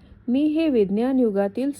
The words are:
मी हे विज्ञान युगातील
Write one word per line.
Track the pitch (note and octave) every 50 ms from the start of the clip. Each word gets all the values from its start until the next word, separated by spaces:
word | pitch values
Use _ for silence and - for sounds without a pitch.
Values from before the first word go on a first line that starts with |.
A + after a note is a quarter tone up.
| - - - - -
मी | - A#3+ C4+ D4+
हे | D#4 D4+ D#4+ E4 D#4
विज्ञान | C4 A3+ G3+ F#3 G3 G#3+ A#3+ C4 C4+ B3+
युगातील | B3 A3 G3 G3 G3+ G3 G3 A#3+ C4 C#4+ C#4